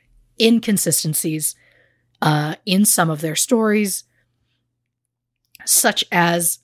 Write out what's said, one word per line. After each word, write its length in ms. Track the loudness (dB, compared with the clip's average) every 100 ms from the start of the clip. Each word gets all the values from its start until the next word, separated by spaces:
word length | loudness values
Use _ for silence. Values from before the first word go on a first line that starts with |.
| _ _ _ 0
inconsistencies, 1160 | 2 4 2 0 0 -2 -2 -4 -4 -4 -6 -8 _ _ _ _ _ _
uh, 340 | 0 0 -2 -6 -2
in 200 | 2 2
some 240 | 2 0
of 120 | -2
their 140 | -4 -4
stories, 720 | 0 0 2 0 -2 -6 -12 _ _ _ _ _ _ _ _ _ _ _ _ _ _ -14 -4
such 380 | -2 0 -2 -2
as, 480 | 0 2 0 -2 -6